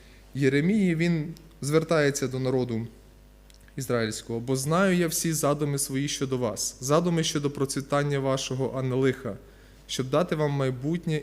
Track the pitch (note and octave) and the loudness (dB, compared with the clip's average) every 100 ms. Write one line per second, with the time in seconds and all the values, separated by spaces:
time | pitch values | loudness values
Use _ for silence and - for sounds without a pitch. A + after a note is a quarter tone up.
0 | - - - C3 C3+ C#3+ D#3+ A3 F#3 D#3+ | -20 -20 -12 0 2 4 4 4 4 2
1 | F3 E3 D#3 E3 - - C3+ D#3 D#3 E3 | 2 2 -2 -8 -18 -8 0 2 2 2
2 | C#3+ C#3 C3 C3 B2+ C3 B2 A2+ A#2 - | 2 2 -2 -2 0 0 0 -2 -6 -12
3 | - - - - - - - - B2+ A#2+ | -20 -20 -20 -20 -20 -20 -16 -12 -2 0
4 | A2 G#2+ - A#2 B2 C3 C3+ E3 G3 F3+ | 0 -4 -6 -6 -2 -2 0 2 4 4
5 | E3+ D#3+ E3+ D#3+ - C#3+ D3 C#3+ - C3+ | 2 0 -2 0 0 2 0 -2 -2 -2
6 | C#3+ - C3+ C3 A#2+ G2 - - B2+ D3+ | -2 -2 -2 0 -2 -2 -6 -6 2 2
7 | F3 E3 D#3+ D3+ C#3+ C#3 C3+ - D3 C#3+ | 4 0 0 0 -2 -2 -2 -4 -2 0
8 | C#3+ C#3+ C3+ C3+ - C3 C3+ C3 C3 B2+ | 0 0 0 -2 -2 -4 -2 -2 -2 2
9 | C3+ B2 A#2 G2+ - - - - - - | 2 2 -4 -10 -14 -20 -20 -20 -10 -6
10 | B2+ C#3+ C#3+ D#3+ D3 C#3+ C3+ B2+ C#3 E3+ | 0 0 0 0 0 0 -2 -2 -4 -4
11 | E3+ D#3 | -2 -4